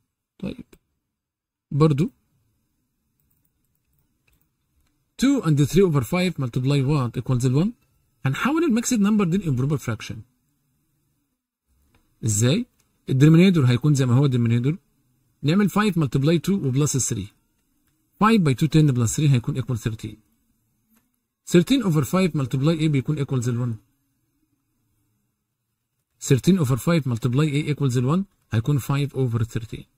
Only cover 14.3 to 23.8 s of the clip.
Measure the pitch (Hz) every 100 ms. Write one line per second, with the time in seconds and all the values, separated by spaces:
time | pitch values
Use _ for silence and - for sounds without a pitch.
14.3 | 123 117 120 127 175 _ _ _ _ _
15.3 | _ 143 185 208 196 214 170 143 147 139
16.3 | 170 - 196 139 127 147 139 - 113 98
17.3 | _ _ _ _ _ _ _ _ - 208
18.3 | 226 151 127 160 160 151 123 113 - 151
19.3 | 127 127 131 120 120 117 113 110 107 _
20.3 | _ _ _ _ _ _ _ _ _ _
21.3 | _ - 175 170 269 202 156 135 185 185
22.3 | 151 131 135 143 165 156 139 127 151 139
23.3 | 135 117 117 123 110